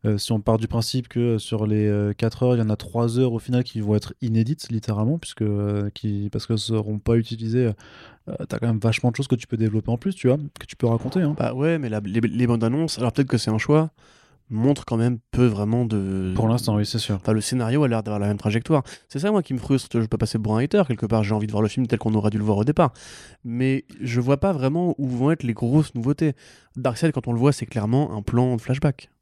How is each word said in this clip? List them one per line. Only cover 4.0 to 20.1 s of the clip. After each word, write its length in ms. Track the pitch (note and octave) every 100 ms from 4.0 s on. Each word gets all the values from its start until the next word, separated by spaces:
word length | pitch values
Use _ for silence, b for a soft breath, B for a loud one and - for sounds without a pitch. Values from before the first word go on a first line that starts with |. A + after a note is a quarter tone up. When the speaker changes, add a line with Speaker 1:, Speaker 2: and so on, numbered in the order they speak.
| - -
Speaker 1:
inédites, 480 | A#2 A2+ A2+ D#3 -
littéralement, 480 | A2+ - G#2+ G#2+ E3
puisque, 220 | - -
euh, 480 | G#2+ G2+ G#2 G#2 G2+
qui, 340 | - A2 G2+ G2+
parce 160 | A2 -
qu'elles 120 | A2+
seront 400 | A2 A2 G#2 G#2+
pas 180 | - A#2
utilisées, 480 | A2+ A2+ A2+ A#2+
euh, 80 | A#2+ G2+ B B B B -
euh, 60 | - -
t'as 120 | -
quand 80 | A#2
même 140 | A2
vachement 300 | A2+ A2 B2+
de 60 | A#2
choses 120 | C3+
que 60 |
tu 120 | A#2+ -
peux 100 | A2
développer 340 | A2 G#2+ -
en 60 | A#2+
plus, 180 | G3
tu 140 | F#3 B2+
vois, 80 | C#3 D3 -
que 60 | -
tu 100 | -
peux 100 | A#2+
raconter, 360 | A2+ C3 F#3
hein. 120 | E3 D3+
Speaker 2:
Bah 160 | A#2+
ouais, 240 | B2 D3+ E3
mais 100 | B2+
la, 120 | G#2+
les, 200 | G#2 G#2+
les 260 | A2+ F#2+ B2
bandes 160 | A#2
annonces, 340 | A2+ C3+ D#3+ -
alors 140 | B2
peut-être 160 | - C3+
que 100 | A#2+
c'est 120 | -
un 60 | A2
choix, 360 | - D3 D#3+ _ b b b b _
montrent 340 | A2 B2+ C#3+
quand 140 | - A2+
même 220 | A#2 A#2+ _
peu 160 | A#2+ B2
vraiment 400 | G2+ G#2 A#2 A#2+
de 460 | G#2+ F#2+ F#2+ F#2
Speaker 1:
Pour 140 | F#2 A2
l'instant, 280 | A#2 A2+ G#2
oui, 80 |
c'est 140 | G#2 A#2
sûr. 160 | - G2
Speaker 2:
Enfin, 160 | -
le 80 | A2
scénario 420 | - B2+ A#2 C3+
a 60 | C#3+
l'air 140 | A2+
d'avoir 160 | G#2+ G#2
la 60 | G2+
même 100 | G2+
trajectoire. 460 | G#2+ A2 - D#3 C3 B B
C'est 100 | -
ça, 120 | F#3
moi, 120 | G#3+
qui 120 | D#3+
me 40 | C3
frustre. 440 | - C3+ - A#2+
Je 40 |
peux 120 | A2